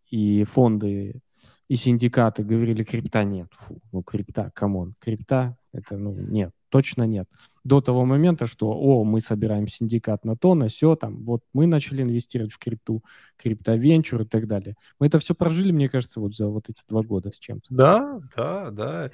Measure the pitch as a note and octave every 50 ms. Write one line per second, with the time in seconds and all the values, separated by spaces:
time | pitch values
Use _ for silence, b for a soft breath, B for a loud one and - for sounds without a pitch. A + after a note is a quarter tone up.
0 | _ _ - A2 G#2+ G#2 G#2 G#2 G#2 G2+ - - B2+ A#2+ A2 G#2 G#2+ G2+ G2+ G2+
1 | G2 G2 - B2+ - _ b b b b b b b - C3+ A#2 - C3 A#2+ A#2+
2 | A#2+ A#2+ A#2+ B2+ A#2 A2+ G#2+ - G#2+ G#2 A2+ A2+ A#2 A#2 A#2 A2 A2 - - A#2
3 | - - - A#2 G#2 G2+ G2+ F#2 E2+ F2 - - - - - - - _ - F#2
4 | F2 - - G2+ G2 - - - G2+ F#2+ - - G#2 G2+ G2+ F#2+ F2 F2 G#2+ -
5 | - A#2 A2+ G2+ - - C#3 C3 B2+ B2 B2 - _ _ - - - - G#2 G2
6 | G#2 G#2 G2 F#2+ F#2+ G2 G#2+ G#2+ G2 F2 - _ _ _ - C3+ C#3 - - -
7 | A#2+ A2 A2 G2+ F2+ - b b b b b b - B2+ C3+ C#3 C3 - B2 B2+
8 | B2+ B2+ C3+ C#3+ D#3+ F3+ E3+ - A#2+ A2+ - - A2 A2 A2 - B2+ C#3 C3+ B2
9 | A2 G#2+ G#2+ A2+ A2+ - A2+ G#2 G#2+ A2 G#2+ G#2 G#2 G2+ - - A#2 A2 A#2 A2+
10 | - - G#2+ G2+ - A2 A2 A#2 - F#3 F#3 E3 C3 A2+ - - - D#3+ D#3+ D#3
11 | - G#2+ G#2 - A2 A#2 A#2+ A#2 - _ - C#3 D#3+ E3+ E3 D3 C#3 - C#3 C3+
12 | C3 A#2+ A#2 A#2 A#2 - - B2 A2+ G#2+ - - - B2 A#2 A2+ _ - A2+ A2
13 | b b b b b b b _ - A#2+ A2 - - - A2+ A2+ B2 D3 E3 D#3+
14 | D#3 - - A#2 A2 A2 - A2 A2+ G#2+ G#2+ G2+ G2 G2+ G#2 b b b b _
15 | C#3+ D3 D3+ D#3+ - - F3 - F3+ D#3+ D#3+ E3+ F#3+ G3 F3 D3+ C#3 B2+ - C3
16 | A#2+ - - A2+ G#2+ G2+ G#2+ A2 G#2+ G#2 G#2+ G#2+ - - A2 - _ _ A2 A2
17 | A2 A2+ G#2+ F#2+ F2+ G2+ - - - - G#2+ G2+ - _ C3 B2+ C3 D3 F#3 A3
18 | C#4 C#4+ C#4 A3+ D3 B2 - - A#2 D3 F3+ G3 G3 C#3 G#2 G2+ A2 B2+ D#3 E3+
19 | D#3+ B2+